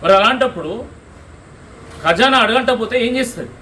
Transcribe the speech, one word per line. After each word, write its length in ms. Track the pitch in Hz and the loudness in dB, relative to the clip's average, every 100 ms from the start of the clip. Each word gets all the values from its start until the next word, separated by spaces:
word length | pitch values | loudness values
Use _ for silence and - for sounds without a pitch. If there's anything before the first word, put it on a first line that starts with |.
మరి 120 | - 190 | 4 4
అలాంటప్పుడు 520 | 214 254 262 180 151 214 277 - - - - - - - - - - - | 4 2 -2 -2 -10 -10 -12 -18 -20 -20 -20 -20 -20 -20 -20 -20 -20 -6
ఖజానా 340 | 165 170 262 262 214 | -2 2 4 4 2
అడగంట 240 | 233 247 247 | 0 0 -2
పోతే 140 | 220 247 233 | -2 -2 0
ఏం 40 | 254 | -2
చేస్తుంది? 340 | 247 - - - | -4 -6 -14 -14